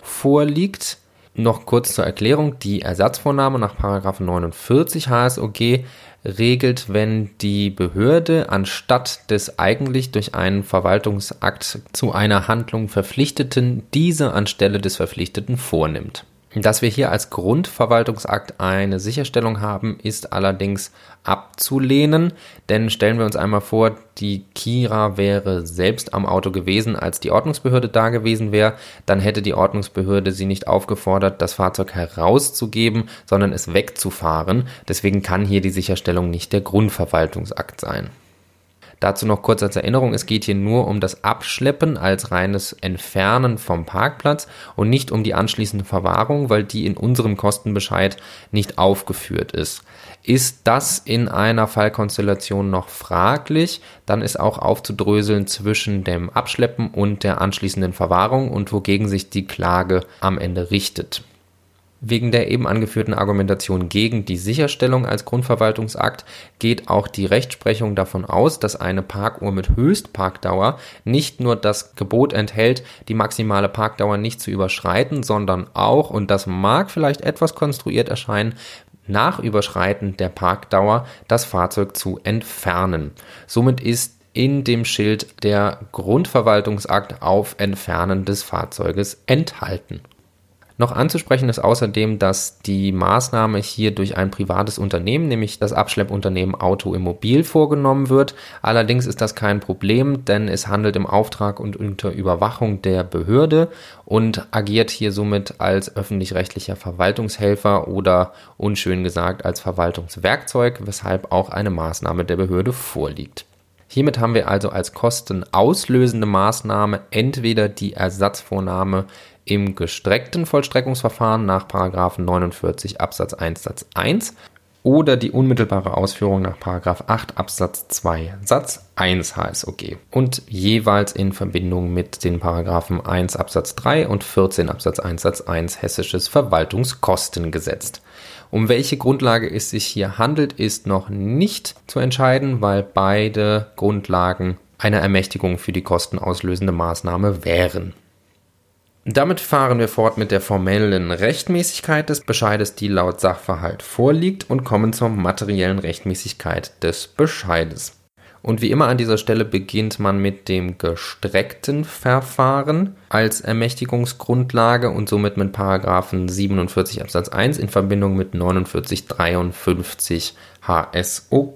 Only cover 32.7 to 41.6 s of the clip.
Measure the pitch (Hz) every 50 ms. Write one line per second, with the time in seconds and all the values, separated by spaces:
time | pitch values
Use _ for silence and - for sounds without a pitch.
32.7 | 107 113 113 113 107 117 110 - - - - - 101 98 101 98 - 95 - 85
33.7 | 85 98 - - - - - 95 - - - 80 80 80 82 92 101 123 127 127
34.7 | - - - - 95 - - 98 101 98 - - 90 98 101 98 101 98 92 95
35.7 | 92 95 90 - 92 - - 90 87 90 90 87 87 87 - - - 101 - -
36.7 | 95 104 110 98 - - 87 - - 80 80 78 - 82 85 - - - - -
37.7 | - - - - - - - - - _ _ _ _ _ _ _ _ _ _ _
38.7 | _ _ - - - _ - 98 98 - - 107 104 - - - 113 - 104 98
39.7 | - - - - 123 131 127 117 110 101 - - 110 104 - 110 98 98 98 104
40.7 | 113 123 - - 104 101 95 92 - - - 104 113 - - - - -